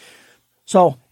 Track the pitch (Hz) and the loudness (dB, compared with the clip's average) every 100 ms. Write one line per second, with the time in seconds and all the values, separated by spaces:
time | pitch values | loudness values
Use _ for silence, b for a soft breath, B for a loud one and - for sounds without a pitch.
0 | b b b b _ _ _ 196 175 131 | b b b b _ _ _ 0 0 -2
1 | _ | _